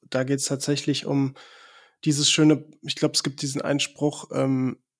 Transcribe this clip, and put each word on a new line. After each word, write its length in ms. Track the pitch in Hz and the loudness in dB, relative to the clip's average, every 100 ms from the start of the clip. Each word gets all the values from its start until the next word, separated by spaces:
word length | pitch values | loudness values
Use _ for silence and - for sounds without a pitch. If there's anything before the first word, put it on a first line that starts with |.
| - | -6
da 140 | 127 | -4
geht's 220 | 131 139 - | -2 -2 -2
tatsächlich 600 | 135 - 143 - 135 - | -4 -2 -2 -2 -2 0
um 280 | 139 135 135 - - - - - _ | 0 0 -4 -20 -20 -20 -20 -20 _
dieses 260 | 156 143 143 | -2 2 2
schöne, 340 | - 151 151 - - | 4 6 4 0 -16
ich 140 | 156 - | -10 -2
glaub, 180 | 151 | 0
es 80 | - | 0
gibt 200 | - 139 | -2 -4
diesen 200 | 143 139 | -6 -4
Einspruch, 680 | 147 143 - - 147 147 - | -2 -2 -2 -2 -2 -2 -6
ähm, 460 | 135 135 131 127 117 _ _ | -2 0 2 0 -4 _ _